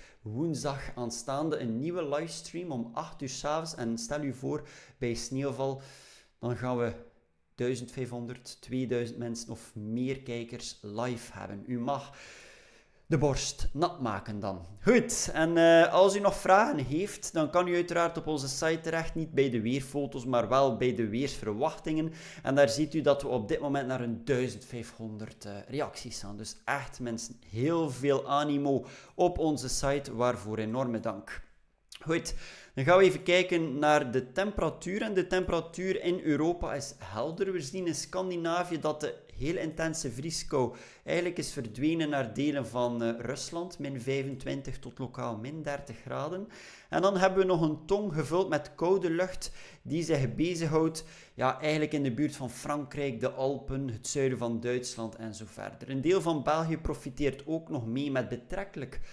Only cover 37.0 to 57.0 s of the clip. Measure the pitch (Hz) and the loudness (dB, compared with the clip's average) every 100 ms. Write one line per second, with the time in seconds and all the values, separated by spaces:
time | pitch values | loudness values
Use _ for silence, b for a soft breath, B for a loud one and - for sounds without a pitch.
37 | 95 104 143 170 190 180 135 185 175 - | -8 -4 -2 -2 -2 -2 -4 -4 -2 -2
38 | - 185 185 175 165 170 170 160 151 151 | -4 -4 -2 -2 0 0 0 -2 -2 -2
39 | 147 - - - 135 185 156 160 160 156 | -4 -6 -12 -6 -2 -2 -4 -2 -2 -2
40 | 135 113 165 165 - 143 117 B B B | -6 -6 -6 -6 -2 0 0 B B B
41 | - 160 175 170 139 147 113 104 151 165 | -2 0 0 -2 -6 -6 -8 -2 0 0
42 | 151 143 117 110 147 139 131 123 120 117 | 0 0 -2 -2 0 0 -2 0 0 0
43 | 117 117 117 135 - 170 180 - 143 135 | -2 -2 -4 -6 -6 -6 -8 -8 -8 -6
44 | 123 139 135 135 - 139 135 - 123 113 | -2 -2 -2 -6 -6 -6 -6 -8 -10 -10
45 | 123 - 123 107 123 156 147 143 - 110 | -8 -6 -6 -6 -8 -8 -6 -6 -8 -14
46 | - 127 147 180 214 B B B B 156 | -8 -4 -4 -6 -8 B B B B 2
47 | 190 190 190 185 185 170 160 151 - 202 | 4 6 6 6 4 4 4 0 0 0
48 | 202 151 131 170 190 147 - - 165 196 | 0 -2 0 2 2 0 -2 -2 2 4
49 | 175 165 185 - - B B B 127 156 | 4 2 0 -4 -8 B B B -4 -2
50 | 156 147 135 - 160 165 165 160 160 165 | 2 2 2 2 0 2 2 4 4 0
51 | B B B - 127 127 151 156 151 151 | B B B 0 0 2 2 2 2 2
52 | 139 113 147 143 123 - - 147 135 - | 0 2 0 -2 -8 -6 -4 -4 -4 -4
53 | 139 113 127 - 135 135 - 135 135 110 | -4 -2 -2 0 0 -2 -4 -4 -4 -6
54 | - 143 135 120 120 117 120 127 123 - | -4 0 2 2 -2 -2 0 -2 -2 -6
55 | 110 - 113 104 110 - 101 - - 135 | -8 -8 -12 -12 -14 -12 -12 -12 -6 -2
56 | 143 190 165 156 131 156 160 160 160 143 | 2 4 2 0 2 2 2 -2 -2 -4